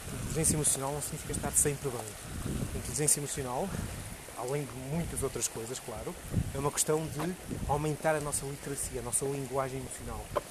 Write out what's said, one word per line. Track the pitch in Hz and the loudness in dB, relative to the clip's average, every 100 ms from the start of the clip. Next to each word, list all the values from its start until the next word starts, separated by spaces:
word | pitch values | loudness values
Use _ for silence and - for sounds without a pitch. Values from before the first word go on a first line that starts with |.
| - 135 | -6 -4
Inteligência | - 151 156 156 | 0 4 4 6
emocional | 143 135 135 | 4 4 0
não | 147 | -2
significa | - 156 - | -4 -4 -4
estar | 147 147 | -2 2
sempre | - 151 139 139 | 4 4 4 -2
bem. | 120 110 - - - - - - 98 | -2 -6 -10 -8 -4 -2 -2 -2 -2
Inteligência | - 131 147 - | -2 2 4 4
emocional, | 143 - 131 127 190 170 - - - - - - | 2 -2 -2 0 0 -2 -4 -4 -8 -10 -10 -6
além | 123 147 | -2 0
de | 135 123 131 | -2 -6 -2
muitas | 160 160 135 | 0 0 0
outras | 135 123 - | 0 2 0
coisas, | 117 113 127 | -2 -4 -4
claro, | - 110 123 175 - - - | -6 -6 -6 -6 0 2 2
é | 135 | 2
uma | 143 | 2
questão | - - 156 156 | 2 4 4 2
de | 127 160 185 - - - | -2 -2 -2 -6 -4 2
aumentar | 147 156 147 160 156 | 2 4 2 2 2
a | |
nossa | 147 135 139 | 2 -2 -2
literacia, | 143 147 139 - 127 | -6 -4 -4 -2 -2
a | |
nossa | 117 113 139 | 0 0 2
linguagem | 139 131 135 135 131 | 0 0 0 0 -2
emocional. | 127 - 123 110 - - - | -6 -6 -6 -6 -2 -2 -2